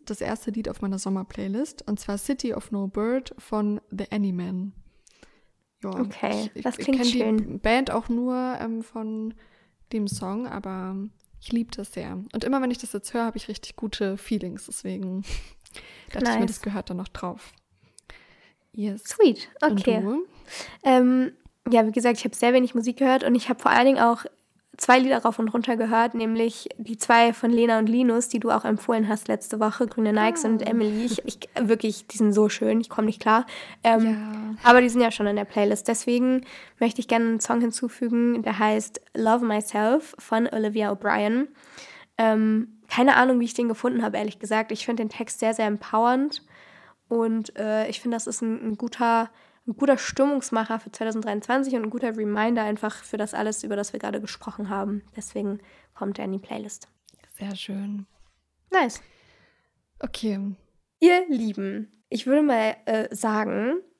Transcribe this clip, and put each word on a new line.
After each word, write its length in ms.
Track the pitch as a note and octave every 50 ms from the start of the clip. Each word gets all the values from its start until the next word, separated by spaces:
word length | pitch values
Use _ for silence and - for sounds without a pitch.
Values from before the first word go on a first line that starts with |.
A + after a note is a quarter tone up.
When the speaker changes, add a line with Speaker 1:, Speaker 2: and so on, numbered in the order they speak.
| _
Speaker 1:
das 160 | - G#3 -
erste 300 | - - A3 - - A#3
Lied 180 | G#3 A3 G#3+ -
auf 140 | - - G#3+
meiner 160 | G3 F#3+ F#3+
Sommerplaylist, 920 | - F#3+ G3 F#3+ F#3 - - - G3+ G3 G3 A#3 D4 - - - - -
und 100 | G#3 -
zwar 200 | - - G3+ G3+
City 340 | - - C#4 - - A#3+ G#3+
of 180 | G#3 - -
No 160 | G#3+ G3 G3
Bird 480 | G3 - G#3 G#3+ A3+ B3 C4+ B3+ - - -
von 420 | - - A3 G#3+ G#3 G#3 G#3 G#3+ - _
The 220 | - F#3+ G3 - G#3+
Anymen. 600 | G#3 G3+ G3 F3+ F3 F3 F#3 F#3+ F3+ F#3+ G3+ - - - - _ _ _ _ _ _ - _ _ _ _ _ _ _ _ _ _ _ -
Ja, 80 | G3
Speaker 2:
Okay, 540 | F#3 - B3 G3+ G3+ - - G#3 G#3+ G#3+ A3
Speaker 1:
ich, 100 | G#3+ -
ich, 60 | A3+ A3
Speaker 2:
das 140 | B3+ A#3+ -
Speaker 1:
ich 60 | -
Speaker 2:
klingt 180 | C#4+ C4 B3+ B3
Speaker 1:
kenn 100 | B3 A#3
die 60 | B3
Speaker 2:
schön. 420 | A3 A3 A3 G#3+ G#3+ - - G3
Speaker 1:
Band 300 | - G#3+ A#3 C4 C4+ -
auch 180 | - A3+ - -
nur, 480 | A#3 A#3+ B3 B3+ B3+ B3+ B3+ B3+ B3 -
ähm, 220 | - A3+ A3+ A3+ A3
von 520 | - - A#3 A3 A3 A3 A3 A3 A3 A3+ - - _ _ _ _ _ _ _ - _ -
dem 160 | A3 G#3 G3
Song, 380 | - - G3 F#3 G3 A3 B3
aber 500 | - - G3 G3 F#3+ F#3+ F#3+ F#3 F#3 F#3+ F#3+ G3 G#3+ - _ _ _ - -
ich 120 | - - A#3+
lieb 200 | A#3 A3+ - -
das 200 | - G3+ - -
sehr. 200 | - - - F#3 F3+ G3+ - -
Und 120 | A3 A3
immer 180 | A#3+ C4+ C4+ C4
wenn 80 | B3
ich 80 | B3 B3
das 160 | - - -
jetzt 180 | G3+ - - -
höre, 140 | A#3+ A#3
hab 100 | A3+ G#3+
ich 120 | - - -
richtig 280 | G#3 - - - -
gute 400 | - A3+ G#3 - - G#3 F#3+ G3
Feelings, 480 | G3+ - - A3 G3+ F3+ F3+ - G3 -
deswegen 560 | - - - - F#3+ F#3 G3 F#3+ F#3 F#3 F#3+ G3 - - - - - - - -
<laughs> 460 | - - - - - - - - - -
dachte 120 | - B3+
ich 60 | A#3 A3+
mir, 60 | A3
Speaker 2:
Nice. 60 | G3+
Speaker 1:
das 160 | G3 A3 - -
gehört 260 | G#3+ G3+ G3+ - -
da 60 | F#3
noch 140 | F3+ F#3+ -
drauf. 440 | - - - F3+ - G#3 - - - _ _ _ _ _ _ _ _ - _ - - - - _ _ _ _ _ _ _ _ _ -
Yes. 320 | A3 G3+ G#3+ G3 A3 -
Speaker 2:
Sweet, 440 | - - - G#4+ D4 G3+ - - - - - D4
Speaker 1:
Und 180 | D#4 G#3+ G3
Speaker 2:
okay. 200 | - B3+ A3+ A3 F#3+
Speaker 1:
du? 240 | G3+ B3 D#4 F#4 - - - - - - - - - - - -
Speaker 2:
Ähm, 500 | C#4 B3+ B3+ B3 B3 B3+ B3+ B3+ - - _ _ - - _ _ A#3+
ja, 160 | A#3+ A#3 A3
wie 60 | A3 G#3
gesagt, 260 | A#3+ A3+ B3 A#3 -
ich 60 | -
hab 100 | A3+ -
sehr 180 | - B3 A#3+ B3
wenig 220 | C4 B3+ A#3+ -
Musik 240 | A#3 A3 B3 A#3+ -
gehört 260 | C#4 B3+ C4 C4+ -
und 100 | - A#3+
ich 140 | A#3+ G#3+ -
hab 140 | A#3+ - -
vor 80 | -
allen 160 | - A#3+ B3
Dingen 120 | C4+ C4+ -
auch 260 | A#3 A#3 A#3 A#3 - - - _ _ _ _ _ _ _ -
zwei 220 | - - - B3 C4
Lieder 240 | B3+ C4 C4+ A#3 -
rauf 160 | A#3 A3 -
und 100 | A3+ A3
runter 300 | G#3+ A#3+ A3 C4 A#3+ A3
gehört, 340 | A3+ A3 A3+ A3+ A#3 A#3 A3+
nämlich 540 | A#3 A3+ A3 A3+ A3+ A3+ A#3 G#3+ - - - -
die 220 | - A3 A3 A3+ -
zwei 340 | - - A#3 A#3 A#3 A#3 A3+
von 180 | - - A#3
Lena 280 | A#3+ A#3 A#3 A#3 A3+ A3
und 100 | A3 G#3+
Linus, 400 | A3+ B3 B3+ A#3+ A3+ A#3 A#3+ -
die 120 | - A3+
du 100 | A3 A3+
auch 160 | - A3 -
empfohlen 420 | A3+ G#3+ G#3 - - A#3 A3+ A3 G3+
hast 180 | G#3+ G#3+ -
letzte 320 | - A3 G#3+ - - - G#3+
Woche, 280 | G#3+ G#3+ - - B3+
Grüne 260 | A3 - A3+ A3 G#3 G#3
Nikes 320 | G#3+ G#3+ A3+ - E4 C#4+
Speaker 1:
Ah. 40 | A3+
Speaker 2:
und 120 | A3+ G#3+
Emily. 460 | B3 A#3 A3+ A#3 G#3+ G#3+ G#3+ G#3+ A#3
Ich, 180 | A#3+ A3+ - -
ich, 140 | B3+ - - B3+ - _ -
wirklich, 480 | B3 G#3 A#3 A3+ - A3 G3+ - -
die 120 | - - -
sind 160 | A3 G#3 G3+
so 160 | G#3+ G#3+ G#3
schön, 320 | - - A3 A3 A3 A3+ A3+
ich 80 | -
komm 160 | - - A3
nicht 160 | G#3+ G#3+ - -
klar. 240 | A3+ A3 A3+ B3 - - - - - - - -
Ähm, 220 | A#3 A3+ A3 A3+
Speaker 1:
Ja. 500 | A3+ A3 G#3+ G#3+ G#3+ G#3+ G#3+ A3 G#3+ A3 - -
Speaker 2:
aber 180 | A#3+ A#3+ B3 B3
die 80 | B3
sind 100 | A3+ B3
ja 100 | A#3+ A3+
schon 160 | A3 - G#3
in 100 | G3+ G#3
der 100 | G#3 G3+
Playlist, 420 | - - - G#3 G3+ G#3 G3+ - -
deswegen 560 | A#3 - - B3 A#3+ B3 B3+ B3+ B3+ B3+ B3+ - - - - - _ _
möchte 220 | A#3 A#3 A3 -
ich 80 | A3 -
gerne 160 | A#3 A3+ A#3
einen 160 | A3+ A3+ G#3+
Song 220 | - - A#3 A#3 A#3+
hinzufügen, 800 | A#3 A3 - B3+ A#3 - - B3 A#3 A#3 A#3 A#3+ A#3+ A#3+ A#3 A3
der 160 | A3+ G3+ G3
heißt 420 | G#3+ G#3+ G#3+ G#3+ G#3+ - - - - _ _
Love 320 | - A3+ A3 A3+ B3 A#3+
Myself 680 | A3+ G#3 G#3+ G#3+ - - G#3 G#3+ A3+ B3+ D#4 D#4 - - -
von 280 | - - A3 A3+ A#3
Olivia 460 | - - A3 G#3+ G#3+ G#3 A3 G#3+ G3+ G3+
O'Brien. 560 | G3 A3 G#3 - G#3 G#3 G#3 A3+ B3 D4 - - - - - - - - - - - - _ _ -
Ähm, 640 | A3+ A3 A3 A3 A3 A3 A3 A3 A3 - - - _ -
keine 260 | - - B3+ C#4 -
Ahnung, 240 | - B3 C4 B3+ B3
wie 60 | A#3
ich 80 | A3 -
den 140 | - A#3+ A#3
gefunden 340 | A3 - - B3 B3+ A#3+ A3+
habe, 160 | G#3+ G#3 G#3
ehrlich 200 | G#3 G#3+ - -
gesagt. 340 | - G3+ A3 A3 A3 A3 A3
Ich 120 | G#3+ -
find 140 | - A#3 A3+
den 100 | A3+ G#3+
Text 320 | - - A3+ - - -
sehr, 140 | A3+ A3 A3+
sehr 120 | - A3
empowernd 760 | G#3 G#3 G3+ - - - A3 A#3 A#3+ B3+ C4 C#4 D4 - - - _ - - - - - - - - _ _ _ _
und, 480 | A#3 A#3 A3+ A3+ A3 A3+ G#3+ - - -
äh, 300 | G#3+ G#3+ G#3+ A3 G#3+ G#3+
ich 140 | G#3+ - -
find, 100 | A#3+ A#3
das 140 | A3+ -
ist 160 | - A#3 - A#3+
ein, 300 | A3+ A3+ A#3 A3+ A3 G#3+
ein 40 |
guter, 540 | G#3 A#3+ A3+ - - B3 A#3 A3+ A3+ A3+ A3+ - _ _ _ _ _ _ A#3+
ein 60 | G3+
guter 220 | - C#4 C#4 C4+ -
Stimmungsmacher 800 | - - - - C4+ C#4+ C#4+ C4+ C4 - A#3 A3 A3 - A3+ A3
für 140 | - G#3+ -
zweitausenddreiundzwanzig 840 | - A3+ A3 A3 A3 G#3+ A3 G3+ G#3 G3+ - B3 C4+ C4+ C4+ B3+
und 80 | A#3 A3
ein 80 | A3
guter 260 | G#3 A#3+ - A#3 A3
Reminder 460 | A3 G#3+ G#3 G#3 G#3+ A3 A#3 A#3+ A3+ G#3+
einfach 400 | G#3+ G#3+ G#3 - G#3+ - - -
für 140 | - -
das 180 | G#3 G#3 G#3 -
alles, 300 | - G#3+ G#3+ G#3+ - -
über 100 | A3 G#3
das 180 | G3+ G#3 - -
wir 60 | G#3+
gerade 220 | - G#3+ G#3 G#3+
gesprochen 480 | G#3+ - - - - A3 - - G#3 F#3+
haben. 340 | G3+ G3 G3 G3+ G#3 G3+ - - _
Deswegen 420 | A3 - - - G#3 G3+ G3+ G3+ G#3 - - - - _ _ _
kommt 280 | - G3 G3+ G3 -
er 60 | -
in 60 | G3 F#3+
die 60 | G3
Playlist. 480 | F#3+ - - A3 G#3 G#3 - - - _ _ _ _ _ _ _ _ _ -
Speaker 1:
Sehr 200 | - G3+ G3+ G3
schön. 500 | F#3+ - - G3 G3 G3+ G3+ G#3 G3+ G3 - _ _ - _ _ _ _ _ _ _ _ _ F#4
Speaker 2:
Nice. 300 | F#4 D4 A#3 - - - _ _ _ _ _ _ _ _ _ _ _ _ _ _ _ _ _ _ -
Speaker 1:
Okay. 380 | - - - - - G#3+ G3+ G3 G3 G3+ F#3+ - _ _ _ _ _ _ _ _
Speaker 2:
Ihr 280 | D#4+ F4+ F4+ F4+ F#4 E4+
Lieben, 720 | C#4+ A3+ A3+ A3 G3 - G3 G3 G3+ G#3 G#3+ - _ _ _ _
ich 180 | - A3 -
würde 160 | B3+ C#4 D4+ D4+
mal, 340 | C#4+ B3+ A3+ A3 A3 - - _
äh, 280 | - A3+ A3 G#3+ - -
sagen, 600 | G3+ - A3 G#3+ G#3+ G#3+ G3+ F#3+ G3+ G#3+ B3 D#4+ F4+ - _ _ _